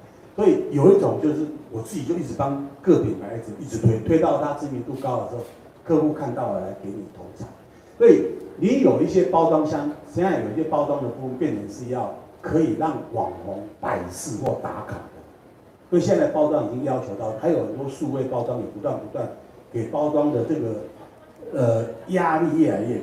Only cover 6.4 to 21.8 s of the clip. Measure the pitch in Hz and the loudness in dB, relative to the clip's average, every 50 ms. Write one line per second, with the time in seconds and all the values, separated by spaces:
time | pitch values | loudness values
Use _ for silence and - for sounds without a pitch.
6.4 | - 104 101 92 92 98 - - 98 98 101 107 95 - - - - - - - | -2 -2 -2 -4 -4 -6 -10 -10 -10 -10 -10 -10 -12 -14 -14 -18 -18 -16 -14 -14
7.4 | - - - - - - - - - - - - - - - - - - - - | -14 -16 -16 -20 -20 -20 -20 -20 -20 -12 2 6 6 8 8 6 2 -2 -6 -8
8.4 | - - - - 165 214 262 277 - - - - 165 - - 185 - - - 165 | -12 -14 -6 -2 0 0 2 4 4 4 4 2 2 2 2 2 2 4 4 2
9.4 | 165 160 156 151 151 - 156 147 147 - - - - - - 165 185 185 165 135 | 4 4 4 2 2 0 -2 -4 -4 -6 -6 -8 -12 -8 -2 0 0 0 0 0
10.4 | 123 - - 160 156 - 156 143 143 147 143 139 127 117 - 131 131 127 123 - | -2 -4 -4 -4 -2 -2 -2 -2 0 0 -2 -2 -4 -6 -6 -8 -8 -8 -4 -4
11.4 | 156 139 110 104 101 98 - - 127 120 123 117 - - - - - - - - | -2 -2 -2 -4 -8 -10 -12 -12 -8 -6 -6 -4 -6 -6 -8 -12 -16 -20 -18 -12
12.4 | - - 151 165 160 - - - 151 156 - - - - - 104 95 - - 87 | -4 0 2 2 2 2 0 0 -2 -2 -2 -4 -8 -8 -6 -4 -4 -4 -6 -10
13.4 | - - - - - - - - - - - - 87 90 90 - - - 110 - | -10 -10 -8 -10 -10 -12 -12 -8 -6 -4 -4 -4 -6 -8 -10 -10 -8 -8 -6 -4
14.4 | 127 - - - - - - - - - - - - - - - - - - - | -2 -2 -2 -4 -6 -8 -10 -10 -10 -10 -10 -12 -12 -14 -18 -20 -20 -20 -20 -20
15.4 | - - - - - - - - - - 185 175 - - - 330 302 - - 156 | -20 -20 -20 -20 -20 -20 -20 -20 -4 0 2 4 4 4 4 4 4 2 2 2
16.4 | - - 311 - - - 127 127 147 131 127 127 - - - - - 110 - - | 2 2 2 2 0 -2 -4 -4 -2 -2 -2 -2 -4 -6 -8 -6 -6 -6 -4 -2
17.4 | - 170 160 101 98 104 113 131 139 139 - - 156 131 131 135 127 131 127 120 | 0 2 2 2 0 -2 -4 -6 -8 -8 -6 -6 -4 -4 -2 -2 -2 -2 -2 -2
18.4 | 117 - 120 120 - - - 104 - 139 113 - - - - 135 120 - - - | -2 -2 -4 -4 -6 -8 -8 -6 -4 -4 -4 -6 -8 -8 -8 -6 -6 -8 -10 -14
19.4 | - - - - - - - 117 107 - - 147 151 - - 151 - - - 117 | -20 -20 -20 -20 -14 -8 -6 -6 -4 -2 -2 0 0 2 2 2 2 2 2 0
20.4 | - - 156 - 123 110 110 - - - - - - - - - - - - - | 0 0 -2 -2 -2 -4 -4 -6 -10 -12 -16 -18 -20 -20 -20 -20 -20 -20 -20 -18
21.4 | - - - 139 123 117 113 113 | -12 -6 -2 2 2 4 4 2